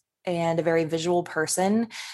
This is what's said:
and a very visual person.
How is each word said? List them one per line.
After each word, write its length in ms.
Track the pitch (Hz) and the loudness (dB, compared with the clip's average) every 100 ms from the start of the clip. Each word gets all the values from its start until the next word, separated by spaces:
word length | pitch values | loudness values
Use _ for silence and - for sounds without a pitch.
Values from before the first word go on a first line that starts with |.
| _ _ | _ _
and 340 | 185 170 165 165 | -4 -2 0 0
a 40 | |
very 220 | 165 165 | 2 2
visual 380 | 160 165 170 175 | 2 -2 2 0
person. 640 | 170 160 156 - 196 220 226 - - | 0 -4 -2 2 2 2 0 -8 -14